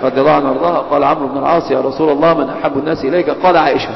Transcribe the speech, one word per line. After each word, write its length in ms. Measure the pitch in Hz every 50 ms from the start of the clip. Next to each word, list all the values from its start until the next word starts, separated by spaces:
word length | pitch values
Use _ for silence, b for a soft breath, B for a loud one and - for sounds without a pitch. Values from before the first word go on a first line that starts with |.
| -
رضي 160 | 131 127 135
الله 100 | 139 151
عنها 200 | 151 147 143 135
وأرضاها 280 | 135 135 165 175 170 147
قال 260 | - - 147 143 139
عمرو 240 | 139 156 151 143 127
بن 100 | 131 139
العاص: 320 | 135 139 165 170 - -
"يا 100 | 135 131
رسول 320 | 127 135 131 - 160 156
الله، 220 | 143 139 160 170 165
من 140 | 156 135 131
أحب 300 | - - - 151 143 139
الناس 260 | 147 156 160 151 -
إليك؟" 260 | 131 160 180 170 151
قال: 260 | 139 - - 185 175
"عائشة." 320 | 165 151 147 120 98 - - 110